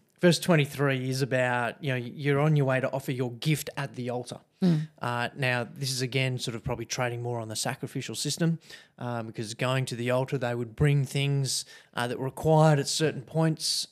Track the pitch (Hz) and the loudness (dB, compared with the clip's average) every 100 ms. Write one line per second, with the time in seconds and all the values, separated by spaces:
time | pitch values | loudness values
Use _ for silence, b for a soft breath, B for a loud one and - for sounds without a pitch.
0 | _ _ 180 156 - 165 139 - 143 131 | _ _ 4 4 4 4 4 0 0 0
1 | 127 131 135 127 127 123 117 - 151 127 | -2 -2 0 2 2 2 -2 -4 -4 -4
2 | 120 - 143 139 151 151 131 131 131 135 | -4 -4 0 2 4 4 4 2 0 -2
3 | 135 127 127 120 147 147 - - 139 113 | -4 -2 -4 -2 -2 -2 -2 -8 -8 -8
4 | 120 120 120 - _ - 185 160 151 - | -6 -6 -8 -12 _ -2 2 2 0 -6
5 | 120 120 120 - 131 123 117 - 135 131 | -4 -2 -4 -2 0 0 -2 -6 -6 -4
6 | 127 135 131 123 - 113 - 117 113 - | -2 0 0 -2 -6 -6 -6 -6 -6 -4
7 | 123 120 120 120 110 107 127 123 - 139 | -4 -4 -6 -6 -6 -6 -4 -6 -6 -8
8 | - 113 147 - 165 165 B B B - | -8 -6 -4 0 2 0 B B B -10
9 | 120 120 110 110 107 117 127 131 127 120 | -6 -6 -6 -8 -8 -2 0 0 -2 -2
10 | 117 127 131 139 120 120 120 107 151 143 | 0 0 0 -2 -2 -4 -6 2 4 4
11 | 127 143 139 139 131 - - B B - | 2 0 0 0 0 -4 -6 B B -4
12 | 120 123 131 - 156 156 156 147 143 - | -4 -2 -6 -2 4 6 8 6 2 0
13 | 156 143 - 160 160 156 - - - | 0 -2 -6 0 0 0 -2 -4 -4